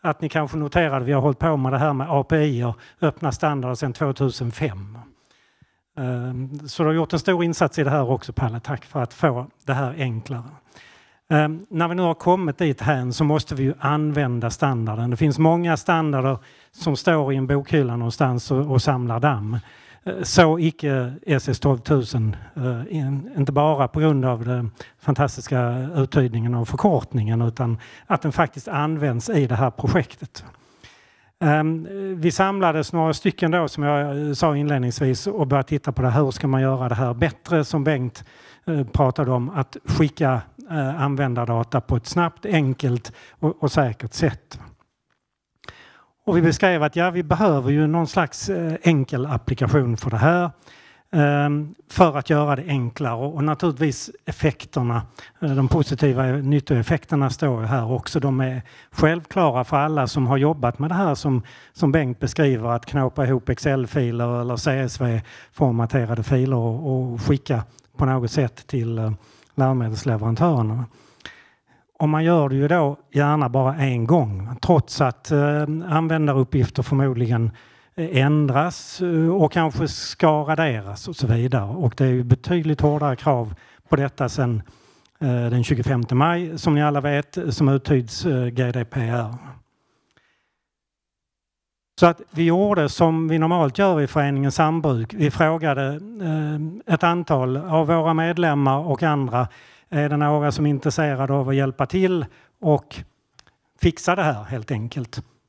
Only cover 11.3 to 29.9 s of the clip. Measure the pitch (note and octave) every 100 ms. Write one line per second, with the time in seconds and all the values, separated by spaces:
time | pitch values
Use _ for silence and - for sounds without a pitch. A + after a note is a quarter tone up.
11.3 | D3+ D3+ D#3+ - D#3+ E3+ F3 F3 D#3 F3
12.3 | F#3 E3+ C3+ D3+ B2+ A#2+ C#3 B2+ A#2+ D3+
13.3 | D3+ - C3+ C3+ C3+ C#3 D3+ D3+ D3 C3+
14.3 | A#2+ A#2 - C#3+ A#2+ A2 A2 A#2+ B2 D#3
15.3 | C#3 D#3+ E3+ E3+ D#3+ - E3 D#3 C#3 C3
16.3 | B2+ - _ _ - E3 C#3 - D#3+ C#3
17.3 | C3+ C3 C#3+ C#3 D#3 B2+ A#2+ A#2 - C3+
18.3 | A#2+ - C3+ D3 C3 D3 B2+ B2 A2+ D3
19.3 | A#2 G#2 A#2 - - - - - F#3+ -
20.3 | - E3 E3 D#3+ - D3 C3+ B2 C#3+ -
21.3 | C#3 - A#2+ C#3+ A#2+ - D3 A2+ B2 A2
22.3 | - - - B2+ A#2 C3+ D#3+ C3+ C#3 G3
23.3 | B3 C3+ C#3+ D3+ C#3+ B2+ D#3 D#3 C#3+ B2+
24.3 | A#2+ A#2 B2 A#2 - - _ - C3+ C#3+
25.3 | - - B2+ A#2+ B2 C3+ E3 C3+ D3+ B2
26.3 | A2+ A2+ A#2+ A2+ C3+ G#3 C#3+ - B2 G#2+
27.3 | A2+ A#2 A2+ A#2+ A2+ - - _ E3+ D#3
28.3 | C3+ D#3 - - D3+ D3+ D#3 C#3+ A#2 D#3+
29.3 | F#3 B2+ A2+ B2+ - -